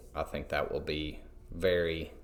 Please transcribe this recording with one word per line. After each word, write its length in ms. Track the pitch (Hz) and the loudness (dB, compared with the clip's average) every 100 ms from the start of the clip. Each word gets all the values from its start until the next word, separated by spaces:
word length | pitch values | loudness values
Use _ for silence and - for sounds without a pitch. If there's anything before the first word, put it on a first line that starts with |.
| - | -6
I 100 | 78 | -4
think 240 | 73 73 - | -2 -2 0
that 240 | 73 - | 0 2
will 80 | 73 | 0
be 400 | 76 76 76 - - - - | 0 -2 -2 -6 -12 -16 -10
very, 600 | 82 92 87 85 82 78 - | 2 4 6 4 2 -4 -8